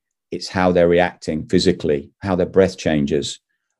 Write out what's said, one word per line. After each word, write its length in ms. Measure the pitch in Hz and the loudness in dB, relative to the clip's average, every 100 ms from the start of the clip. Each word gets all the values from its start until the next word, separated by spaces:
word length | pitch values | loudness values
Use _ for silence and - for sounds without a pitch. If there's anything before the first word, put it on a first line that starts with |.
| _ _ _ | _ _ _
It's 160 | 87 - | -12 -6
how 240 | 95 92 | -2 2
they're 160 | 90 85 | 4 4
reacting 600 | 87 87 - - 78 - | 4 0 -4 -8 -8 -2
physically, 640 | 90 92 87 82 73 69 _ | 2 2 0 -2 -4 -6 _
how 160 | 98 90 | -4 -2
their 100 | 90 | 0
breath 320 | 95 92 - | 2 2 0
changes, 640 | 85 78 71 76 69 - _ _ _ _ | -2 -2 0 -2 -4 -12 _ _ _ _